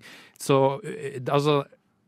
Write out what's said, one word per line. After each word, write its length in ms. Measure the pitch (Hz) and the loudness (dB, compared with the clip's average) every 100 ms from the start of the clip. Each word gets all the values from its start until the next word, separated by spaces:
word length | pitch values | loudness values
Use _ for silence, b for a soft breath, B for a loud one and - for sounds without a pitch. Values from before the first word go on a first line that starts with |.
| B B B - | B B B -8
så, 420 | - 139 135 139 - | 0 4 4 0 -8
eh, 340 | - 139 131 127 | -10 -10 -10 -2
altså, 400 | 143 147 143 139 - _ _ | 0 2 0 -2 -12 _ _